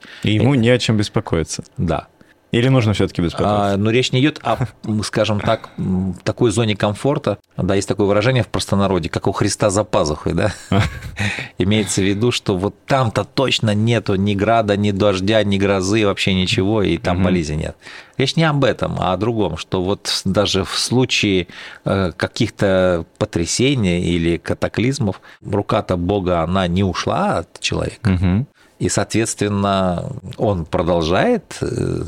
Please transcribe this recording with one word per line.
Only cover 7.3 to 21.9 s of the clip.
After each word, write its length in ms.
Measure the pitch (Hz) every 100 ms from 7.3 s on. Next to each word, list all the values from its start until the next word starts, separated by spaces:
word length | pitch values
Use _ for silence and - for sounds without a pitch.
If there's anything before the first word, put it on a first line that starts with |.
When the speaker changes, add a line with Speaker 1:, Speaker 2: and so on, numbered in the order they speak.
| 101 _ -
Speaker 2:
Да, 180 | 92
есть 140 | 101 -
такое 180 | 98 101
выражение 380 | 104 110 127
в 20 | -
простонародье, 640 | 95 - 98 98 92 78
как 160 | - -
у 60 |
Христа 380 | - 104 - 110
за 120 | 98
пазухой, 520 | 104 107 78 76 -
да? 200 | 82 101 - -
Speaker 1:
<laughs> 140 | 98 90 - - - 101 - - -
Speaker 2:
Имеется 420 | 95 107 98 -
в 40 |
виду, 260 | 95 101 120
что 260 | - - 92
вот 180 | 101 - -
там-то 380 | 135 117 104
точно 500 | - - 127 - 110
нету 400 | 104 113 117 -
ни 200 | 95 101
града, 420 | 98 101 117 104 101
ни 140 | 104
дождя, 500 | 98 104 95 98 110
ни 140 | 101 98
грозы, 480 | 98 98 92 110 101
вообще 280 | 92 -
ничего, 480 | 92 90 - 95 110
и 140 | 90 85
там 180 | 92 90
Speaker 1:
Мгм. 80 |
Speaker 2:
болезни 300 | 92 90 73 76
нет. 200 | 78 - - - - -
Речь 180 | 135 -
не 80 |
об 200 | 160 143
этом, 320 | 131 - 82 87
а 120 | 87
о 40 | 92
другом, 400 | 107 113 92 82
что 260 | - 95
вот 400 | 90 101 - -
даже 380 | 95 98 98 95
в 140 | 92 -
случае, 720 | - 120 127 - 104 92 85 - - -
э, 280 | -